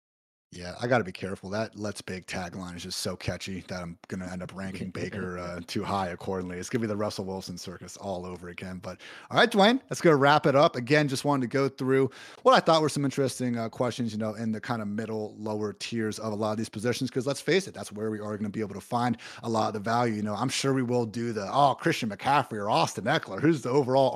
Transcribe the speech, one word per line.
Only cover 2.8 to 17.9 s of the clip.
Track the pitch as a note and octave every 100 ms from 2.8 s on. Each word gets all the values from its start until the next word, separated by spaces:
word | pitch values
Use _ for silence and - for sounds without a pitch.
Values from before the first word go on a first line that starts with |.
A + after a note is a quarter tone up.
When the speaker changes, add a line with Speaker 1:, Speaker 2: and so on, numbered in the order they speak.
Speaker 1:
just | F#2 -
so | G#2
catchy | F#2 - F2+ - F#2 -
that | F#2
I'm | F2 E2+ -
gonna | G2 F2+
end | F2+
up | F2+
ranking | F2+ F#2+ F#2 F#2
Speaker 2:
<laughs> |
Speaker 1:
Baker, | F2 F2+ G2+ F#2 F2
uh, | F2 F2
too | E2+ A2
high | F#2 G2 F2+
accordingly. | E2+ - F#2+ F2+ F2
It's | F#2
gonna | B2
be | A2+
the | G2+
Russell | G#2 -
Wilson | F#2+ F#2+ F#2 F2
circus | - F2 - -
all | G3+ F2+ -
over | F2+ F2
again. | F2 F#2+ F#2
But | F#2 F2+ - - -
all | C3
right, | A#3
Dwayne, | G#3+ G3+ C4 -
that's | D3
gonna | F3 C#3+
wrap | C#3 D3+ D#3+
it | C3+
up. | D#3+
Again, | B2+ A#2+ D3+ D3+
just | C3
wanted | D3 C#3
to | A#2+
go | C#3 C#3
through | - C3 C3+ C3+ - - -
what | B3+ A#3
I |
thought | - D#3+
were | D3+
some | -
interesting, | C#3 C#3+ C3 - B2+ A#2
uh, | A2+
questions, | - B2 A2+ A#2
you | G#2
know, | A2
in | G#2 A2+
the | G#2+
kind | - A#2
of | G#2
middle, | G#2 A2 A2 G#2+ G#2+
lower | G#2+ G#2+ G#2
tiers | G2 - A#2 A2 G#2
of | A2
a |
lot | G#2+ G#2+
of | G#2+
these | A2
positions, | A2 A#2+ A#2 C3
'cause | C3+ B2+
let's | C#3
face | - F#3 F#3+
it, |
that's | G2 G#2